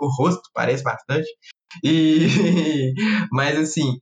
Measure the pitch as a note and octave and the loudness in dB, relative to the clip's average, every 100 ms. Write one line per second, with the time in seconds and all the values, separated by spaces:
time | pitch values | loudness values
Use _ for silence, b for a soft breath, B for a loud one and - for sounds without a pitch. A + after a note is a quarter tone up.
0 | C#3+ C3 D3+ F3+ - - A#2 B2+ C3 A#2 | -4 0 0 0 -6 -6 -2 -2 -4 -6
1 | - C#3+ D#3+ - B - _ B C3+ D#3+ | -4 -4 -4 -10 B -20 _ B 0 2
2 | D#3 D#3 E3 - F3 F3 D#3 D3+ C3 C3 | 4 4 4 2 2 2 0 0 -2 -2
3 | G#3+ G#3 F3 C3 C#3 D3+ D#3 - C#3 B2 | -2 0 -2 -2 -2 0 -2 -2 -2 -4